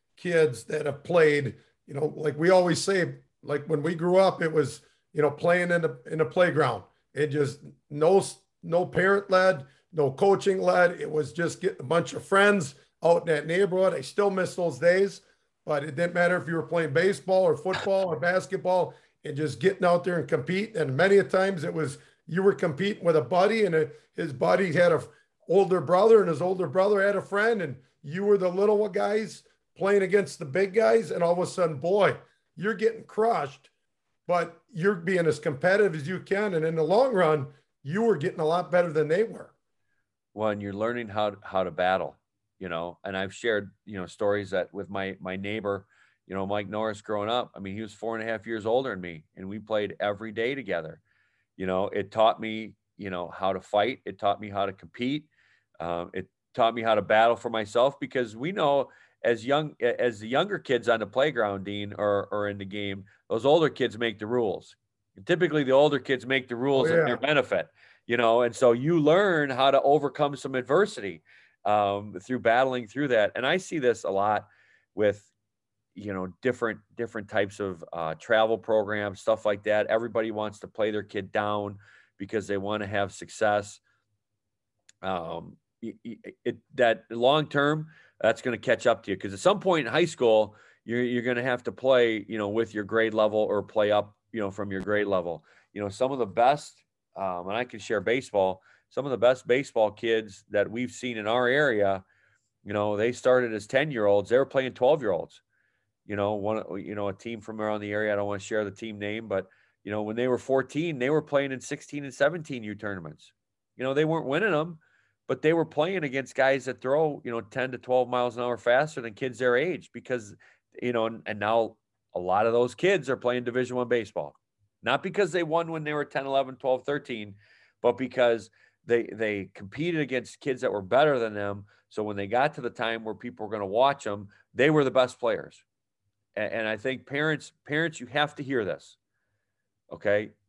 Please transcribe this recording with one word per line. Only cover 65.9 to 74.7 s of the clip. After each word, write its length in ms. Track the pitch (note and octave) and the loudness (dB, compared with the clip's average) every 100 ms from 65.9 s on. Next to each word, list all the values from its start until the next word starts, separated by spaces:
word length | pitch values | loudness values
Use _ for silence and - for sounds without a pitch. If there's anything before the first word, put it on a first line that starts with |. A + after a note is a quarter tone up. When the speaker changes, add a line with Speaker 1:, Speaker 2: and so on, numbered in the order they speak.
| C#3 | 2
Speaker 2:
kids 260 | B2+ B2+ A#2 | -2 -4 0
make 220 | C3+ B2+ | -2 -2
the 80 | A#2 | -4
rules 340 | C3+ C3+ D#3+ | 0 2 2
Speaker 1:
Oh, 40 | |
Speaker 2:
in 60 | E3 | 2
Speaker 1:
yeah. 40 | D3 | 2
Speaker 2:
their 120 | B2 | 0
benefit, 500 | C#3 D3 - F#2 - _ - _ - | 0 2 2 0 -4 _ -20 _ -4
you 100 | A#2+ | 2
know, 240 | A#2 A#2+ | 4 4
and 140 | A#2+ A2+ | 2 4
so 160 | B2 | 4
you 280 | A#2+ C#3+ E3+ | 4 2 4
learn 500 | D3 F3 G3+ D#3+ C#3+ | 4 4 4 2 0
how 200 | B2 C#3 | 2 4
to 120 | C3+ | 4
overcome 540 | C#3 D3 C#3 - D3 C#3 | 4 4 2 -2 -2 -4
some 200 | C3+ C3 | -6 -4
adversity, 640 | B2 E3 G#3 - G2 D#2+ _ _ _ _ G2 | 0 2 0 -4 -10 -10 _ _ _ _ 0
um, 500 | G#2 G2+ G2+ G#2 F2+ | 2 2 -2 -6 -12
through 180 | - B2 | -6 0
battling 480 | A#2 A#2+ C3+ B2+ A2 | 2 4 2 -2 -6
through 220 | C3 C#3+ | -4 0
that. 220 | A2+ G2+ - | 2 2 0
And 100 | C3 | -2
I 120 | F#3 | -2
see 220 | - E3 | -4 -2
this 240 | B2 A2 | 0 0
a 60 | - | -2
lot 380 | G2 G#2 G#2 G2+ _ _ | 0 0 0 -4 _ _